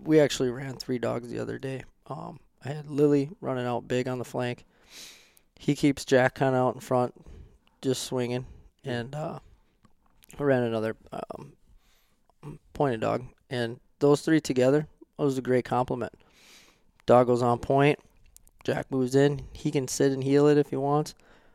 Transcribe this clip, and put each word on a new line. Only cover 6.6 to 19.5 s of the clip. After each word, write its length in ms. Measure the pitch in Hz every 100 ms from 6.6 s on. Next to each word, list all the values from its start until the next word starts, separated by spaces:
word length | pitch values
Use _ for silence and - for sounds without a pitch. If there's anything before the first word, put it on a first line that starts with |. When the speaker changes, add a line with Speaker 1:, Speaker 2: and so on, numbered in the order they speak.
| 127
Speaker 1:
in 60 | 123
front, 340 | - 127 123 - - - - _ _ _
just 200 | 135 127
swinging, 420 | - 131 120 123 127 - - _
Speaker 2:
Hmm. 60 | 139
Speaker 1:
and, 240 | 120 120
uh, 240 | 143 160 170 - _ _ _ _ _ _ _ - -
I 40 |
ran 200 | 147 131
another, 340 | 120 113 110 110 -
um, 400 | - - - 143 _ _ _ _ _ _ _ _ _ 147 156 _
pointed 280 | - 143 113
dog, 240 | 110 117 120 _ _
and 280 | 127 117 123 _ _
those 240 | 143 143
three 180 | - 160
together, 460 | - 127 127 147 156 _ - -
it 40 |
was 140 | 147 131
a 60 |
great 240 | 120 127 -
compliment. 480 | 120 127 131 110 - _ _ _ - _ _ _ _
Dog 220 | - 120 123
goes 160 | 123
on 160 | 123 120
point, 400 | - 139 143 - _ _ - - - _
Jack 260 | - 135 -
moves 240 | 135 127
in, 280 | 135 143 139 -